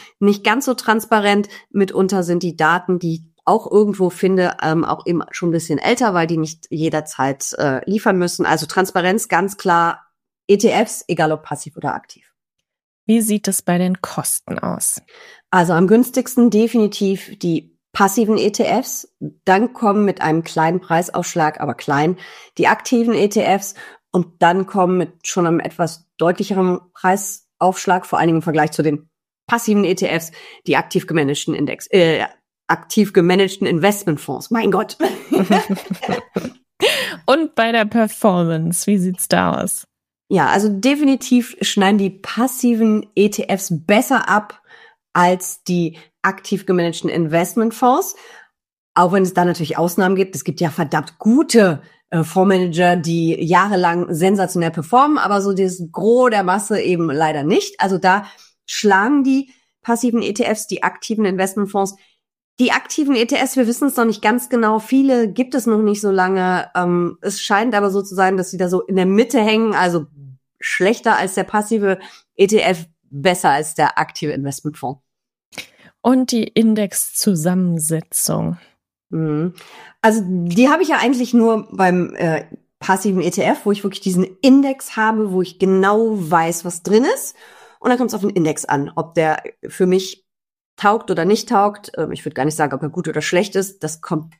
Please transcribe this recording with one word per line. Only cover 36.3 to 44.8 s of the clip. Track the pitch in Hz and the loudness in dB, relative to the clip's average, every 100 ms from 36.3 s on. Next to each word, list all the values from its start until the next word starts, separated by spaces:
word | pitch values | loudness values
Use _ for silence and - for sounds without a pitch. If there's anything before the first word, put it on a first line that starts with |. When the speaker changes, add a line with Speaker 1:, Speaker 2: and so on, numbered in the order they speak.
| - - - _ _ 453 571 508 302 - | -8 -8 -14 _ _ 0 0 -4 -6 0
Speaker 2:
Und | 285 311 | 0 0
bei | - 226 | 0 0
der | 233 | 2
Performance, | 208 233 214 - 226 180 165 160 165 175 - | 2 2 0 2 2 2 2 0 -2 -2 0
wie | 202 | 0
sieht's | 180 185 - | 0 -2 0
da | 175 - - | 2 2 0
aus? | - - - _ _ _ _ | -4 -6 -12 _ _ _ _
Speaker 1:
Ja, | 190 131 | 0 2
also | 196 214 | 2 2
definitiv | 196 233 285 285 269 - 247 233 - | 0 0 2 2 2 2 0 0 -6
schneiden | 202 - 196 208 | -4 2 4 4
die | 196 | 0
passiven | 190 - - 254 - 247 226 220 214 - | -4 -10 -4 -2 0 0 2 2 0 -2
E | - 208 | 0 0
T | 208 - | 0 -4
Fs | 196 - 165 | -4 -2 -6
besser | 160 208 254 247 - | 2 2 2 0 0
ab | 202 - - _ - | -2 -2 -14 _ -20